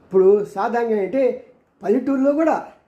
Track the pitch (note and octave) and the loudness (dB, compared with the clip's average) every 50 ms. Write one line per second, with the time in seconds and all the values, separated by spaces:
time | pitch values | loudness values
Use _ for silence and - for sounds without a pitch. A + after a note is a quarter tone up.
0 | _ _ F#3 F#3+ F#3 F#3+ G#3 G#3 - - - F#3+ G#3 A#3 G#3+ A#3+ A#3 A3+ A3 G#3 | _ _ 2 4 6 6 4 4 0 -6 -6 -6 -4 -4 -2 -4 -2 -2 -2 -2
1 | F#3+ F3+ - C4+ C4 B3 A#3+ - - - _ _ _ _ _ _ - F#3 G#3+ C4 | -2 -2 -2 0 0 0 -2 -6 -14 -20 _ _ _ _ _ _ -2 -2 -2 0
2 | A3+ C#4 C4+ C4 C4 C#4+ D4 D4+ E4 D#4 A#3+ E3+ - - - _ _ | 0 -2 -2 0 0 0 0 2 0 0 0 -2 -6 -12 -20 _ _